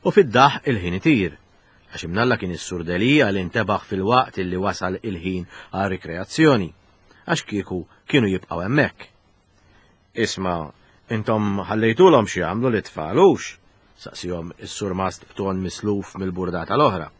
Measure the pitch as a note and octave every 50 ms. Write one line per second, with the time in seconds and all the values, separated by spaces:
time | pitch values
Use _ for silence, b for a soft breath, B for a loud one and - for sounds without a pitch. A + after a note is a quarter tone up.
0 | _ G3 - G#3 G3 C3 G2+ B2 C3 C#3+ C3+ - - D3 B2+ G#2 F2 F2 F2 F#2+
1 | - E3 D#3 A#2 F#2+ E2 C#2+ - _ _ _ _ b b b b b _ - -
2 | - E2 E2+ G2+ A#2 B2+ B2 G#2+ G2+ F#2 F2 D2+ - - F#2 F2 E2+ D#2+ F2 F2
3 | G#2+ B2+ C#3+ D3+ C3+ G#2 G2 G2 F#2 E2+ - A#2 G#2+ F#2 G#2 F#2 - - - F#2+
4 | F#2+ G2+ A#2+ B2+ C3 - - - F#2+ F#2 F2+ F2+ F#2+ G2+ F2+ - F#2+ F#2 F#2 F#2+
5 | - A#2 F#2+ F2 E2 F#2+ F#2 F2+ F2 - B B B B B F#2+ G2 G2+ F#2 F#2
6 | - - E2 F2 G2 - - - D#3+ D#3 C#3 A2+ F#2 D#2 - _ _ _ _ _
7 | _ b b b b b E3+ D3+ - - G#2 G2+ F#2+ - F#2+ F2+ E2+ b b b
8 | b b - C#3+ A#2 G2+ F#2 F2+ - _ E2+ E2+ F2 G2 B2+ D#3 C3+ F2 - _
9 | - - _ _ _ _ _ _ _ _ _ b b b b b b b b b
10 | _ _ _ - A2+ G2+ - - F#2+ F#2 F2 E2+ D#2 D2+ - b b b b b
11 | b _ A#2+ G#2+ G#2 - A2+ A2 G#2+ G#2 G2 G2+ F#2 E2 G#2 A2 A2 A2+ A2+ A2+
12 | F3+ F#3+ D#3+ B2+ G#2+ F#2+ - F2+ E2+ E2 F#2 A2 A#2+ C3 A#2 G2+ - - - -
13 | D#2 D#2 F#2+ B2+ F#3 G3 C#3+ - - - - _ _ _ _ _ _ _ _ _
14 | - - - - - F2+ F2 E2+ E2 F2 - _ - G2 - - G#2 G2 F2+ F#2
15 | F#2+ F#2 F2+ - - _ - - G2+ G2 F#2+ F#2 F#2+ F2+ - - - G#2 G#2 G2+
16 | F#2 - - F#2+ F#2+ F#2+ F2+ F2+ F#2 F2 F2 F2 E2 D#2 G2 B2+ D3+ C3+ G2+ F2+
17 | D#2 C#2+ - _